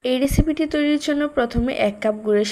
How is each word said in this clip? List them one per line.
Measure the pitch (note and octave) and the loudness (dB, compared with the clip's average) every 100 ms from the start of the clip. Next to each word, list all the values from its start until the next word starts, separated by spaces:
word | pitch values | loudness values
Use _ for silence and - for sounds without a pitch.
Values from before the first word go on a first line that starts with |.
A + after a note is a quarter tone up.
এই | B3+ B3+ | 0 0
রেসিপিটি | C#4 - D#4 D#4 D#4 | 2 2 2 0 -2
তৈরির | D4+ D4 D4 | 0 0 0
জন্য | D4+ C#4+ D4 | 0 -2 -2
প্রথমে | C#4+ A#3+ A#3+ B3 | -2 -2 -2 -4
এক | - G#3 G#3 | 0 -2 0
কাপ | A3 G#3+ | -4 -2
গুড়ের | G#3+ G#3 G#3 | 0 2 0